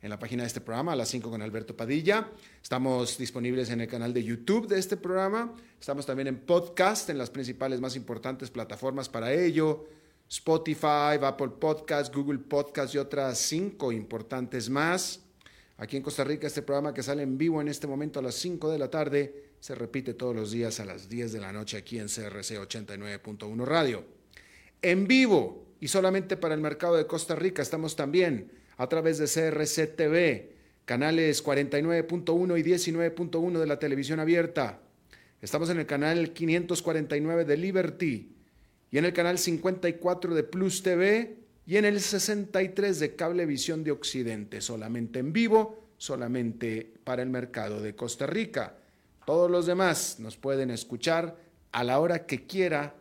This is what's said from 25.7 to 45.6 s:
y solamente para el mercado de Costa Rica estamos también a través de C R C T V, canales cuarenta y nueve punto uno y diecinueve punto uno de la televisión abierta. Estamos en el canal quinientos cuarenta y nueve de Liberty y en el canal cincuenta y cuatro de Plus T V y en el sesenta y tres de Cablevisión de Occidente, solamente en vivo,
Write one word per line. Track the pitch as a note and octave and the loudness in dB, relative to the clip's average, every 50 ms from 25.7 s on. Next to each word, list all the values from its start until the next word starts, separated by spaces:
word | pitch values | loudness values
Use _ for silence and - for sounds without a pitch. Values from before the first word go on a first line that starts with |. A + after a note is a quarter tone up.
| - _ | -16 _
y | - | -6
solamente | C3 - G3 F#3 F#3 F#3 G3 F#3 F#3+ F#3+ | 0 2 4 4 4 4 2 0 0 -2
para | - - E3 D#3 | -2 0 0 0
el | D#3 | 0
mercado | D3+ D3+ D3+ D3 F3 F3 E3+ | 0 -2 -2 -2 2 4 4
de | E3 D#3+ | 4 4
Costa | D#3 - D#3+ - - E3 | 2 -2 -4 -2 -2 -2
Rica | D3+ E3 F#3+ F#3 D#3 | 0 0 0 2 0
estamos | C#3+ - - D#3+ D#3+ D#3 D3+ | -2 -2 -2 -2 -2 -4 -2
también | - D3 C#3 D3 F3+ F3+ E3+ C#3+ G#2+ F#2 - - - - _ - - | -2 -2 2 4 4 4 4 2 -2 -4 -10 -18 -20 -20 _ -6 -6
a | B2+ B2+ | -2 0
través | E3 D#3+ D#3 E3 D#3+ D#3+ | 0 2 4 2 2 2
de | D#3 | 2
C | D3 - D#3+ D#3+ D#3+ | 2 2 2 2 2
R | D3+ D3+ D3+ | 2 0 0
C | D3+ - D#3+ D#3 | 0 2 2 0
T | D#3 D#3 - E3 D3 | 0 2 2 2 4
V, | D#3 E3+ F3+ D#3+ B2+ G2+ - - - - _ _ _ _ _ | 6 6 6 4 2 0 -4 -14 -20 -20 _ _ _ _ _
canales | - B2+ B2 C#3+ D#3 D#3+ E3 D#3+ D#3 C#3+ - | -4 -2 0 2 4 4 4 4 4 4 2
cuarenta | - D3+ C#3 C#3 C#3+ C3 C#3+ C#3+ | 2 2 2 2 2 2 2 0
y | |
nueve | D3+ E3 E3+ E3+ D#3+ | 2 2 2 2 0
punto | E3 F3 F3 F3 E3+ | 0 -4 -4 0 2
uno | E3 F3 F3+ F#3 F3 | 2 2 4 2 2
y | E3+ | 2
diecinueve | D3+ D#3 F3+ F3 F3 E3+ D#3+ E3 E3+ E3 | 4 4 2 2 2 0 0 0 0 0
punto | E3 E3+ F3 E3 E3 E3 | 0 -2 -6 -2 0 0
uno | E3 F3+ F3 E3 | 0 2 2 2
de | D#3+ | 2
la | D3 C#3+ C#3+ | 2 0 0
televisión | D#3 D3 C#3 C3+ C#3 C3+ D#3 D#3+ | 0 0 0 0 0 -2 -2 0
abierta. | D#3 D#3+ E3+ E3+ E3+ E3+ E3+ D#3 C3+ G#2+ G2 - - _ _ _ _ _ - - _ _ _ _ | 4 4 6 6 4 2 0 -2 -2 -2 -4 -10 -18 _ _ _ _ _ -20 -20 _ _ _ _
Estamos | - G2+ - D3+ E3 E3+ | -8 -2 -2 0 0 0
en | F3+ E3+ | 0 0
el | D#3 | 0
canal | - D3 C#3 D3 D#3 E3 E3+ E3 D#3+ | 0 0 0 2 2 2 2 2 0
quinientos | E3+ - E3 D#3+ D#3+ F3 F3 F3 F3+ D#3+ | -2 -2 0 2 2 2 2 0 -2 0
cuarenta | - E3+ D#3+ D#3 D#3 D#3 D3+ | 0 0 0 0 0 0 0
y | D3 | 0
nueve | D3+ D#3+ E3 E3+ E3+ | 0 2 2 2 4
de | D3 D3 D3+ | 4 2 2
Liberty | E3+ G3 F#3 F#3 F3+ E3 C3+ - F#3 D#3 B2 G#2 - - - - _ _ _ _ _ _ _ _ _ _ | 2 0 2 2 2 0 -2 -2 -2 -2 -2 -2 -6 -12 -20 -20 _ _ _ _ _ _ _ _ _ _
y | - C#3 | 0 2
en | D#3+ | 2
el | F3 | 4
canal | F3 F3 E3+ F3 F3+ F3 | 2 2 2 2 2 2
cincuenta | - F3+ E3+ D#3+ E3 F#3+ F#3 F#3 F3+ E3+ | 0 0 0 0 0 0 0 2 0 -2
y | E3 | -2
cuatro | E3+ E3+ F3 F3+ F3+ F3+ F3 E3+ | 0 0 0 0 0 0 0 2
de | D#3 | 0
Plus | D3 - - F#3 F#3+ F#3+ - - | 0 0 0 0 0 0 0 0
T | - F#3 F3+ | 0 2 4
V | E3+ F#3 G3 G#3 A3+ A#3 A3+ - - - _ _ _ _ | 4 6 6 4 4 2 -2 -8 -16 -20 _ _ _ _
y | - E3+ | 0 2
en | G#3 G#3 | 4 4
el | G#3 G#3 G3+ | 4 4 2
sesenta | F#3+ - G#3 F#3+ F#3+ - G#3+ G#3 G3+ F#3+ - F#3 | 0 0 0 0 0 0 0 -2 -4 -2 0 0
y | F#3+ F#3 | 0 0
tres | F#3+ - G3 G3+ F#3 D3+ | 0 0 2 2 2 2
de | D#3 D3 - | 0 -2 -2
Cablevisión | - E3+ E3 F3 F3+ F3 D#3 C#3+ B2+ - - E3 D#3+ D#3+ | -2 -2 0 2 0 0 0 0 -2 -2 -2 -2 -2 0
de | D#3 | -2
Occidente, | C#3+ C#3+ - - - C3 B2 A2+ A2 G#2+ G#2 G2+ - G#2 | -2 -2 -4 -6 -4 -2 -2 -2 -4 -6 -8 -8 -8 -8
solamente | - - A#2 A2 G#2+ A2 A#2 A#2+ A#2 A#2 A#2+ C3 | -6 -6 -6 -6 -6 -6 -4 -4 -4 -4 -4 -4
en | B2+ D3 | -4 0
vivo, | D#3 A3+ A#3 A3+ G#3+ A3 | 2 2 2 6 6 4